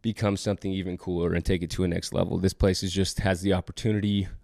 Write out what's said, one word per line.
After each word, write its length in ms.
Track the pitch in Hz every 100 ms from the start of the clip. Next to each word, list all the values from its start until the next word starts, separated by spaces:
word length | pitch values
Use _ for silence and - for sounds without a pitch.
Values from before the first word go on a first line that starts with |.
become 360 | 113 104 107 101
something 360 | - 98 101
even 240 | 95 92 90
cooler 380 | - 87 85
and 100 | 85
take 180 | - 92
it 80 | 82
to 140 | -
a 40 | 92
next 260 | 85 -
level. 240 | - 90 90
This 160 | 92
place 280 | - 101 95
is 100 | 98
just, 280 | 92 95 -
has 220 | 98 92
the 100 | 95
opportunity, 760 | 92 - - 117 104 104 101 92 -